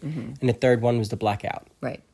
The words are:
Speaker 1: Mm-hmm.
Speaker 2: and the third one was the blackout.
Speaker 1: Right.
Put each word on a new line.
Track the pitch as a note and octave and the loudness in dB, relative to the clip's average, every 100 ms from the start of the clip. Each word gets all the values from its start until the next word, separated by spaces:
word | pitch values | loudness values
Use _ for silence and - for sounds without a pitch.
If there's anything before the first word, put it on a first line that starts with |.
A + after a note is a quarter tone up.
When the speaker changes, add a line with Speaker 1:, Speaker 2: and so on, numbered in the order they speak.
Speaker 1:
Mm-hmm. | D3 D#3 - - | -10 -8 -10 -2
Speaker 2:
and | B2+ | 0
the | |
third | A#2 B2+ A#2+ | 4 4 4
one | A#2+ A#2+ | 4 2
was | G#2+ | -2
the | A2 | -2
blackout. | G#2+ G2+ - - - _ | -2 -2 -4 -8 -12 _
Speaker 1:
Right. | C3 - _ | -10 -10 _